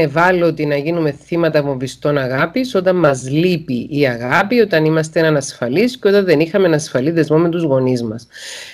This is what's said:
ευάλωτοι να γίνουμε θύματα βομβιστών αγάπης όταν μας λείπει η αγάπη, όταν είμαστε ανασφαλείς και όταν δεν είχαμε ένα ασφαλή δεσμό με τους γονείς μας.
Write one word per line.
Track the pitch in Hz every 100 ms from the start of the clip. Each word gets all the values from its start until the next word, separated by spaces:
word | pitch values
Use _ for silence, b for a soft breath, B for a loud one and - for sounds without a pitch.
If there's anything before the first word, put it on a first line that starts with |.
ευάλωτοι | 160 143 175 185 170 151 147
να | 143
γίνουμε | 143 170 156
θύματα | 139 - 170 165 156
βομβιστών | 143 131 131 - 151 143
αγάπης | 131 131 170 247 254 196
όταν | 185 185
μας | 156 131 131
λείπει | 147 180 175 - 123 -
η | 143 139
αγάπη, | 117 123 156 202 247
όταν | 214 160 156
είμαστε | 160 160 175 160
ανασφαλείς | 151 131 - 120 143 247 247
και | 208
όταν | 202 185
δεν | 147
είχαμε | 160 202 185
ένα | 151
ασφαλή | 156 131 135
δεσμό | 165 160 156
με | 170
τους | 170
γονείς | 165 131 127 123
μας. | 117 117 - B B B B